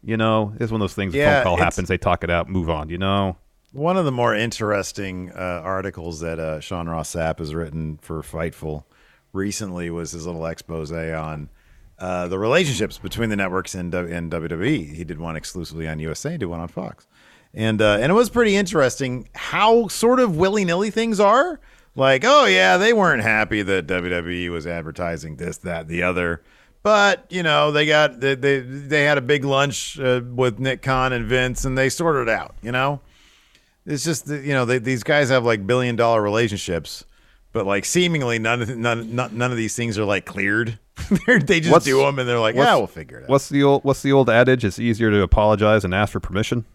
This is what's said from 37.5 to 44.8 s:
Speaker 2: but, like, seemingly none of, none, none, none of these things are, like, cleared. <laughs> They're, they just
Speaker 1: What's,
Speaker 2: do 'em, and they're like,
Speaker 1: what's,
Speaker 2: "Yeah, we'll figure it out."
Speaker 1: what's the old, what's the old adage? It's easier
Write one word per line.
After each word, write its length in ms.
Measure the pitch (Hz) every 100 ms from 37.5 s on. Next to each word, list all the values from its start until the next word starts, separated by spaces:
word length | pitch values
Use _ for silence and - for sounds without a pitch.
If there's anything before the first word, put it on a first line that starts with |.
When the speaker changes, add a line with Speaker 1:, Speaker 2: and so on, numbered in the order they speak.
Speaker 2:
but, 140 | 113 98
like, 180 | 101
seemingly 540 | 95 175 175 165 127 117
none 240 | 113 120
of, 160 | 110 123
none, 380 | 117 117 113 120
none, 200 | 127 110
none 140 | 123
of 80 | 120
these 180 | 110 -
things 220 | 117 104
are, 80 | 104
like, 200 | 98 -
cleared. 500 | 92 101 107 120 110 _ -
<laughs> 260 | - 202 -
They're, 140 | 247
they 200 | 139 170
just 120 | 160
Speaker 1:
What's, 140 | 165 139
Speaker 2:
do 200 | 135 139
'em, 140 | 139
and 100 | 123
they're 100 | 120
like, 140 | 113 117
Speaker 1:
what's, 120 | 143
Speaker 2:
"Yeah, 80 | 180
we'll 100 | 98
figure 320 | - 73 -
it 60 |
out." 60 | 64
Speaker 1:
what's 200 | 135 -
the 140 | 139
old, 200 | 139 139
what's 200 | 139 131
the 80 | 139
old 180 | 139 123
adage? 340 | 113 123 127
It's 140 | 110
easier 320 | -